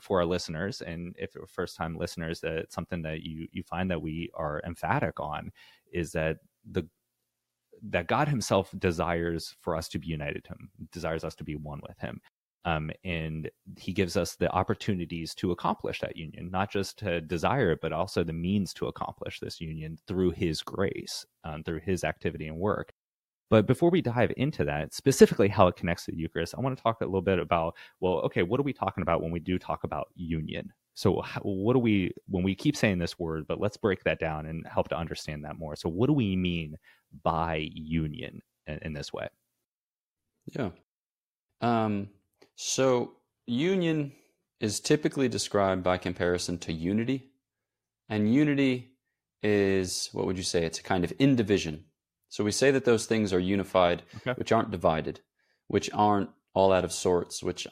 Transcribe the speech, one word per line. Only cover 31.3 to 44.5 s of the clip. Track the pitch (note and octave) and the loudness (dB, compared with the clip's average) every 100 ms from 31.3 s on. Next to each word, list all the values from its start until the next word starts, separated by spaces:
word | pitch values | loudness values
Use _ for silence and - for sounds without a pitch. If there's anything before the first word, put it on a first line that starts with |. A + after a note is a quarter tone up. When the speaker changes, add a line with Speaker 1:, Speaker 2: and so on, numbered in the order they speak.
| - | -6
Speaker 1:
what | - F#2+ G#2 | -4 0 2
do | C3 | 4
we, | A#2 G2+ F2+ - - | 4 4 2 -2 -4
when | F#2+ | 0
we | F#2+ F#2+ | 2 2
keep | D3+ - | 0 2
saying | A2+ F2+ | 2 2
this | E2+ - | -2 -4
word, | E2+ D#2+ - | -4 -4 -4
but | E2 | -2
let's | G#2 - | -2 0
break | A2 F#2 - | 0 2 0
that | D#2+ | 0
down | D#2+ D#2 D#2 | -2 -4 -6
and | D#2+ - | -8 -4
help | - - | -2 -2
to | D2 | -4
understand | E2 - - D2 D2 | -4 -6 -8 -8 -10
that | D#2 | -10
more. | D#2+ D2+ | -10 -6
So | F2 | -4
what | E2+ B2+ | 2 2
do | |
we | D3+ G#2 F#2 | 4 2 2
mean | F2+ E2+ D#2 D#2 - _ _ - | 0 -2 -4 -10 -18 _ _ -4
by | - D#2+ E2 D#2+ D#2 | -2 0 0 -2 -4
union | D#2+ D#2 D#2+ D#2 D2 - - - _ - | -8 -4 -2 -2 -4 -12 -14 -20 _ -12
in, | D2+ | -10
in | E2 | -8
this | D2 C#2+ | -8 -8
way? | - - - _ _ _ _ _ _ _ _ _ _ - | -10 -10 -12 _ _ _ _ _ _ _ _ _ _ -12
Speaker 2:
Yeah. | - G#2+ - _ _ _ _ _ _ _ _ | -6 -6 -8 _ _ _ _ _ _ _ _
Um, | A#2 A2+ A2 G2+ G2+ - _ _ - - | 0 2 2 0 -4 -12 _ _ -20 -12
so | - - C3 B2 A#2+ - _ _ - | -4 2 4 4 2 -8 _ _ -6
union | A#2+ E3+ F#3+ E3+ D#3 C#3+ - _ _ _ | -2 2 2 2 0 -2 -8 _ _ _